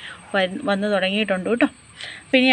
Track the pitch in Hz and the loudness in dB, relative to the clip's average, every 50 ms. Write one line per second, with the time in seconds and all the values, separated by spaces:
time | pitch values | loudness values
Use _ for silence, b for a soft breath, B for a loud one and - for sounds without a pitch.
0 | B B B B B - - 202 185 185 190 - - - 202 196 202 214 208 190 | B B B B B -4 0 0 0 0 -2 -4 -2 -2 0 0 0 0 0 0
1 | 180 190 196 208 220 196 196 185 185 190 214 247 - 277 - - - - B B | 0 0 0 0 0 0 -2 -2 -2 -2 0 0 0 0 -2 -4 -20 -20 B B
2 | B B B B B B - 262 254 262 | B B B B B B 2 4 6 6